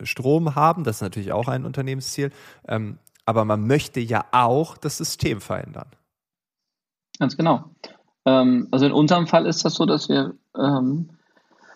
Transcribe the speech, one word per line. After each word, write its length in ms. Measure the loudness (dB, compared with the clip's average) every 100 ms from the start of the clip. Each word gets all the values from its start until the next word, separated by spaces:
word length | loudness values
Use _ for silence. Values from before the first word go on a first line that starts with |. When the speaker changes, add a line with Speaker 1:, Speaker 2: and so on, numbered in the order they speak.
Speaker 1:
Strom 520 | -10 -4 0 2 0
haben, 300 | 2 2 2
das 120 | -4 -4
ist 60 |
natürlich 300 | -6 -8 -4
auch 160 | -4 -2
ein 160 | -4
Unternehmensziel, 680 | -6 -8 -6 -8 -8 -6 -6 -8 -20 -20 -8
ähm, 300 | -6 -6 -12 _ _
aber 220 | -2 0 2
man 200 | 0 2
möchte 340 | 0 0 -6
ja 260 | -4 -4 0
auch 460 | 2 4 2 -2 -6
das 220 | -10 -8
System 420 | -8 -4 -4 -4
verändern. 480 | -6 -8 -8 -14 -18 _ _ _ _ _ _ _ _ _ _ _ _ -4
Speaker 2:
Ganz 200 | -2 0
genau. 260 | 0 0 -2 _ -20 -20 _ _ 2
Ähm, 420 | 4 6 4 2
also 140 | 2
in 80 | 4
unserem 340 | 4 4 4 4
Fall 200 | 2 2
ist 180 | 0
das 100 | -2
so, 120 | 0 0
dass 240 | 0 0
wir, 240 | -2 -2 -8 _
ähm, 540 | -4 0 0 0 -2 -6 -12 _ _ _ _ _